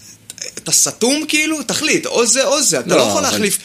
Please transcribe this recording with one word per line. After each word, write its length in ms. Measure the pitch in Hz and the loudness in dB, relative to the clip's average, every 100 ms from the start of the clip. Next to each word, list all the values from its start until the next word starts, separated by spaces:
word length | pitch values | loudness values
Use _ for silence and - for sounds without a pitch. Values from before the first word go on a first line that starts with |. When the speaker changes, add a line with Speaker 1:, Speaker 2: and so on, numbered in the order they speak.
| - - - - - - | -20 -20 -20 -16 -16 -12
Speaker 1:
אתה 140 | - | -2
סתום, 540 | - 139 - 240 294 302 | 0 0 0 0 0 0
כאילו? 360 | 302 311 311 | 0 0 -2
תחליט, 420 | 226 175 302 185 - | -4 -2 0 0 0
או 200 | 214 233 | 0 2
זה 180 | 269 | 2
או 180 | 233 294 | 2 0
זה, 160 | 240 139 | 0 0
אתה 80 | 120 | 2
Speaker 2:
לא, 60 | - | 2
Speaker 1:
לא 40 | |
יכול 100 | - | 2
Speaker 2:
אבל 100 | 101 | 0
Speaker 1:
להחליף. 360 | - - 208 - | 0 0 -2 -2